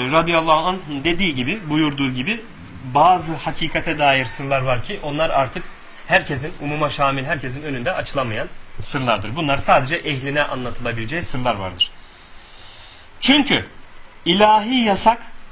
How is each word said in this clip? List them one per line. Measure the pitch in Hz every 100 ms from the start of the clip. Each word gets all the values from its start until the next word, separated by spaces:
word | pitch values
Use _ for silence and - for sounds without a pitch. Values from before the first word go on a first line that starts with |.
| 127
radıyallahu | 156 165 170 160 156 165
anh | 185 147 143
dediği | 147 170 190
gibi, | 135 127 214 170
buyurduğu | 151 156 139 139
gibi | 127 139 226 - - - -
bazı | 131 127 165 180 160 156
hakikate | - 156 - 165 160 151
dair | 147 135 127
sırlar | - 139 139
var | 131 123
ki | - 202
onlar | 156 143 160
artık | 131 131 - - - - - -
herkesin, | 175 170 139 151 -
umuma | 143 151 147
şamil | 127 139 139 131
herkesin | 160 127 131
önünde | 151 135 123
açılamayan | 185 135 143 123 110 147 - - -
sırlardır. | - 143 127 107 101 131
Bunlar | 151 139
sadece | - 175 131 165
ehline | 156 143 139 143
anlatılabileceği | 143 131 123 113 123 117 110 160
sırlar | 175 131 123 107
vardır. | 95 90 - - - - - - - - - - - - - -
Çünkü | - 285 254 151 101 - - - - - -
ilahi | 180 214 214 208 262
yasak | 226 196 220 240 - - -